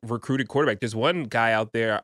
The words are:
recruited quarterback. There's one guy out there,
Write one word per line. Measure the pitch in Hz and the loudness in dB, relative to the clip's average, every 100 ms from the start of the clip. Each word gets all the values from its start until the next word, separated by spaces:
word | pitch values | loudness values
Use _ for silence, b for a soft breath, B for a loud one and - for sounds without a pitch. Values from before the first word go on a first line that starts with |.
recruited | 110 117 - 135 117 | -6 -4 -2 -2 0
quarterback. | 139 147 104 | 0 0 0
There's | 117 | -2
one | 110 139 180 | 0 0 0
guy | 120 120 113 | -2 0 2
out | 110 110 | 2 0
there, | 117 113 104 | 0 0 0